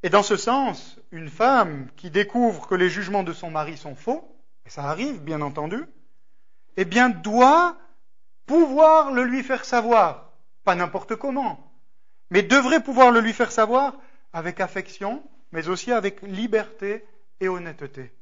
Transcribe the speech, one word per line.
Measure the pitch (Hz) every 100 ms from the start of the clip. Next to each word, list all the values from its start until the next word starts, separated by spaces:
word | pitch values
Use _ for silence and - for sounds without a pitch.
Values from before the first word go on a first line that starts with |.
Et | 180
dans | 196
ce | 202 208
sens, | - 262 262 151 - - -
une | 165 156
femme | - 233 262 180 143 127 -
qui | 175
découvre | 165 202 247 233 165 -
que | 185
les | 180
jugements | 170 185 202
de | 175
son | 160 170
mari | 156 151 151
sont | 147 135
faux, | - 302 - - - -
et | -
ça | -
arrive, | 139 160 277 226
bien | 147 156
entendu, | 143 151 151 220 339 - - - - - - - - -
eh |
bien, | 180 208 247
doit | 180 208 226 254 320 349 339 - - - - - - -
pouvoir | 311 302 277 311 320 285
le | 254
lui | 254 262
faire | 262 262
savoir, | - 247 226 233 170 139 - - - - -
pas |
n'importe | 175 175 190 -
comment, | 220 277 262 240 160 - - - - - - -
mais | -
devrait | 165 269 254 311
pouvoir | - 247 247
le | 233
lui | 226
faire | 220 233
savoir | - 214 247 277 262 - - -
avec | 165 165 175
affection, | 185 196 185 - 202 277 - - -
mais | 165 160
aussi | 180 -
avec | 233 196 196
liberté | 202 190 233 214 202 - 196 220 - - - -
et | 185
honnêteté. | 180 170 147 139 139 123 -